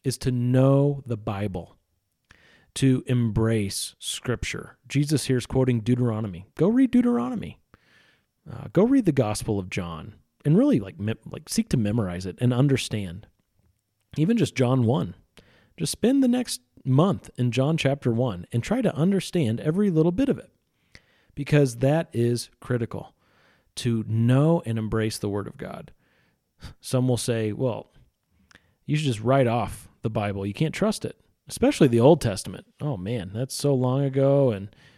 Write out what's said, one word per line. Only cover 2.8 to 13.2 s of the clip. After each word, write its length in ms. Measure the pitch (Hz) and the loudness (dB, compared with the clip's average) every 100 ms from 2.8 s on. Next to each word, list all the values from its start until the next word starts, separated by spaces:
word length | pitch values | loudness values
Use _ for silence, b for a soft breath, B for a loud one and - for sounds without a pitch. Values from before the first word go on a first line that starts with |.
| 135 127 - | 2 2 2
embrace 880 | 123 117 104 110 113 98 - - - | 0 2 0 2 0 -2 -6 -10 -12
Scripture. 760 | - - - 113 - - - _ - | -12 -8 -6 -4 -6 -10 -14 _ -4
Jesus 380 | 135 147 151 - | -2 0 0 0
here 100 | 127 | -2
is 100 | - | 0
quoting 340 | 131 127 120 | 0 2 0
Deuteronomy. 680 | 107 123 123 107 110 87 - - | 0 0 0 -2 -6 -10 -16 -2
Go 120 | 170 | 2
read 220 | 240 262 | 2 4
Deuteronomy. 680 | 240 240 240 247 233 - - _ b b b b b b _ - | 4 2 0 -4 -8 -10 -16 _ b b b b b b _ -18
Uh, 160 | - - | -14 -2
go 120 | - | 2
read 200 | 233 269 | 4 4
the 80 | 202 | 4
Gospel 460 | 135 107 104 - 101 | 2 0 -2 -2 -2
of 120 | 92 | -2
John 440 | - 85 80 92 - _ _ | -6 -6 -10 -12 -18 _ _
and 140 | 147 175 | 2 4
really, 220 | 294 190 | 4 2
like, 180 | 95 90 | -2 -6
mem-, 200 | 104 113 | -6 -6
like, 240 | - - - | -10 -16 -4
seek 200 | - 220 | -4 0
to 60 | 131 | 0
memorize 500 | 104 117 95 87 95 | 2 0 -2 -6 -8
it 100 | - | -2
and 120 | 123 | 0
understand. 720 | 123 143 131 - 110 95 90 | 2 2 2 -2 -6 -8 -12